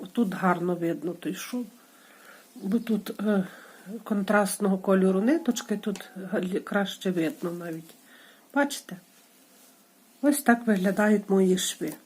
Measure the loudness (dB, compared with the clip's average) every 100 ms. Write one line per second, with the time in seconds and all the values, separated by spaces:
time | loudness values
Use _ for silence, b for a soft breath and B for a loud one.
0 | -6 -2 -2 0 2 2 0 -2 -2 -2
1 | -6 -6 -8 -8 -6 -8 -8 B B B
2 | B B B B B -10 -2 -2 0 -2
3 | -2 -4 0 2 B B B B B -12
4 | -4 -2 2 2 2 0 0 0 4 4
5 | 6 4 2 2 0 -4 -4 -4 -4 -8
6 | -10 -14 -6 -4 -2 -4 -2 -2 -2 -4
7 | -4 0 -2 -2 -8 -6 -8 -10 -12 -20
8 | b b b b b 0 0 -2 -12 -14
9 | -16 _ _ _ _ _ -20 _ _ _
10 | _ _ 2 2 4 2 4 2 2 2
11 | 4 4 4 4 4 4 0 -4 -8 -8